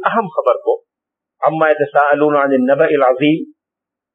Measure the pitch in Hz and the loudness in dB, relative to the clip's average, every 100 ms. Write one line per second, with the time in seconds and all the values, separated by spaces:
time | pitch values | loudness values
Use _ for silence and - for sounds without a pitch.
0 | - 214 202 - - 120 - - - _ | -2 -2 -4 -4 -2 -2 -2 -6 -8 _
1 | _ _ _ _ 135 160 156 151 139 147 | _ _ _ _ -4 0 0 0 0 0
2 | 143 143 151 147 139 131 127 139 156 147 | 0 2 2 0 0 0 0 0 0 2
3 | 131 127 151 160 - _ _ _ _ _ | 0 2 0 -2 -6 _ _ _ _ _
4 | _ | _